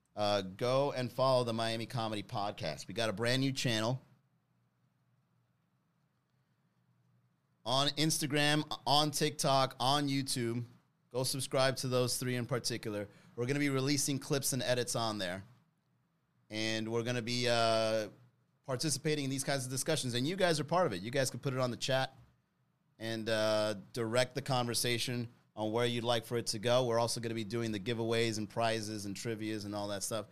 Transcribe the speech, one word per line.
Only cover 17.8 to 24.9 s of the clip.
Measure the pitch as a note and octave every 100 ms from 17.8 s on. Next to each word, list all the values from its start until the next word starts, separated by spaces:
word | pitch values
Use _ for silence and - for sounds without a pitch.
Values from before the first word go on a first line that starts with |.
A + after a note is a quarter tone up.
| A2 A2 G#2 - _ _ _ _ -
participating | B2+ D#3 - D#3 D3+ C3+
in |
these | C3+
kinds | D3 C#3 B2+
of |
discussions. | C3 - D3+ B2+
And | A#2+ C#3+
you | F#3+
guys | F3 D3+
are |
part | C3 F3 D#3
of |
it. | F2+
You | A2+
guys | C#3 C3
can | A2+
put | C#3
it | B2+
on | B2
the | A2+
chat | - C3 C3 - - _ _ _ _ _ _ -
and, | A2+ A2+ A2
uh, | A2 A2 G#2+ G#2+ G2+ -
direct | B2+ A2+ B2 B2 C3
the |
conversation | C3+ B2+ A#2+ A2+ B2